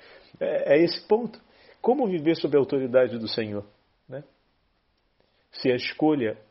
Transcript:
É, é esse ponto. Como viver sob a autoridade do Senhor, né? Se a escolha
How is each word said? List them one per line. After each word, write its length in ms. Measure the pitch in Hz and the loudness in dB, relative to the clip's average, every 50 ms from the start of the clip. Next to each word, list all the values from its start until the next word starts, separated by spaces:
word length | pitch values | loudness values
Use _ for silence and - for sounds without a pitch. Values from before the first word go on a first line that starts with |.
| - - - - _ _ _ - | -20 -20 -20 -20 _ _ _ -6
É, 360 | - - 151 139 - 165 143 | -6 -4 -4 -4 2 2 4
é 80 | 156 170 | 4 4
esse 200 | 160 - - - - | 2 0 -6 -2 0
ponto. 320 | 208 233 240 - - - _ _ _ _ _ _ _ _ | 0 0 0 -6 -12 -14 _ _ _ _ _ _ _ _
Como 240 | - 226 - 302 254 | 0 0 0 2 0
viver 300 | 190 180 160 143 165 165 | -2 -2 0 0 0 0
sob 200 | - - 147 143 | 0 -2 2 2
a 40 | 143 | 2
autoridade 580 | 127 - 147 135 131 120 120 127 127 120 113 117 | 2 2 0 -2 -2 2 2 2 2 2 0 -6
do 80 | 113 | -8
Senhor, 400 | 104 - 120 110 107 104 101 98 _ _ _ _ _ _ _ _ _ | -6 -6 -6 -6 -6 -6 -10 -10 _ _ _ _ _ _ _ _ _
né? 140 | 131 139 147 _ _ _ _ _ _ _ _ _ _ _ _ _ _ _ _ _ _ _ _ _ _ _ _ _ | -16 -16 -16 _ _ _ _ _ _ _ _ _ _ _ _ _ _ _ _ _ _ _ _ _ _ _ _ _
Se 180 | _ - - 131 | _ -4 0 0
a 60 | 123 | 0
escolha 640 | 120 - - - - 151 156 151 139 113 107 104 - _ _ | 0 -2 -8 -4 0 2 2 2 2 0 -4 -4 -6 _ _